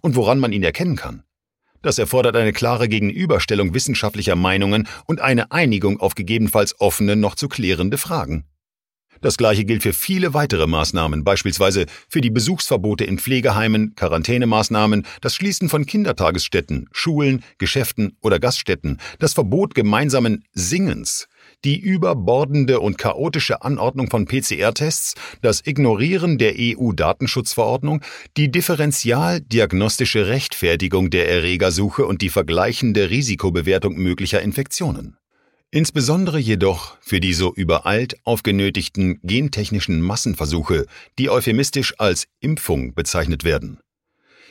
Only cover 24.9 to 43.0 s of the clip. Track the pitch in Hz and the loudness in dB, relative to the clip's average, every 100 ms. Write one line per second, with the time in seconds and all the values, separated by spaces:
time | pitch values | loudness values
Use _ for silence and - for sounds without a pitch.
24.9 | - - - - - 117 101 - 143 131 | -2 -6 -8 -14 -2 0 0 0 2 2
25.9 | 104 147 190 170 135 110 - 120 113 120 | 2 0 0 0 2 2 2 -2 0 0
26.9 | 85 80 - 131 131 - - 113 123 147 | 2 0 0 -2 -2 -2 0 0 0 -2
27.9 | 151 - - - - 147 165 - 156 147 | -4 -6 -16 -6 0 2 2 0 0 0
28.9 | - 117 120 170 175 143 113 101 95 107 | 0 0 2 2 -2 0 2 4 2 0
29.9 | - 120 113 98 131 - - 87 85 90 | 0 0 0 0 0 -4 -2 0 2 2
30.9 | 95 92 90 82 87 85 90 92 85 101 | 2 2 2 2 2 0 0 0 0 0
31.9 | - 98 95 95 101 82 85 101 120 123 | 0 -2 -2 0 0 0 0 0 0 0
32.9 | 104 92 123 127 95 95 87 80 92 101 | 2 2 0 -2 -2 0 0 2 2 2
33.9 | 80 92 90 95 98 101 - 135 - 175 | 0 -2 -2 -2 -2 -2 -4 -6 -4 -4
34.9 | - 73 - _ _ _ _ _ 156 160 | -4 -10 -18 _ _ _ _ _ 0 0
35.9 | 151 127 175 180 151 113 98 95 90 - | 0 0 0 0 0 0 2 2 0 -8
36.9 | - - 95 92 85 92 - 85 82 90 | -18 -4 0 2 2 0 0 0 2 2
37.9 | 107 127 - - 113 110 98 98 101 - | 0 -2 -6 -4 -2 0 0 0 -2 -4
38.9 | 98 92 85 87 120 143 107 104 101 - | -2 -2 -2 -2 -2 0 -4 -4 -4 -2
39.9 | 82 90 110 117 80 76 82 78 82 69 | 0 0 -2 -4 -4 -2 -2 0 -2 -2
40.9 | - - - 135 120 123 113 139 139 123 | -12 -12 -4 0 2 2 0 0 -2 -4
41.9 | - 104 87 - _ 139 156 - 73 62 | 0 0 0 -6 _ -4 -4 -2 -2 -2
42.9 | 87 | -6